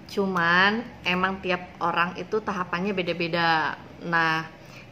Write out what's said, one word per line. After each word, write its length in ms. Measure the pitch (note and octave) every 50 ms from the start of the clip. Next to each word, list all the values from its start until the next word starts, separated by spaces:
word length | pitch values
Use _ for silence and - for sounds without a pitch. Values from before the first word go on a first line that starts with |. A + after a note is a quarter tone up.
| -
Cuman 800 | - - G#3 G3 F#3+ F#3 F3 E3+ E3+ F3 F3+ F#3+ G3+ G#3+ A#3 A#3+ - - -
emang 400 | - F3+ F3+ F3+ F#3 F#3+ F#3+ F#3+
tiap 400 | F#3+ F3+ F3+ F3+ - - - -
orang 320 | - F3 E3+ E3+ E3+ F3+ F3+ F3+
itu 160 | F3 - -
tahapannya 560 | A3 - - F#3 F3+ F3+ F3+ - E3+ F#3 G#3
beda-beda. 800 | G#3 F#3 F3 E3+ E3 F3 F3 E3 E3 F3 E3+ E3 E3 D#3+ D3 C#3 - - - - - - -
Nah, 400 | E3+ E3+ E3 E3 D#3+ D#3+ D#3+ D#3+ - - - - - - - - -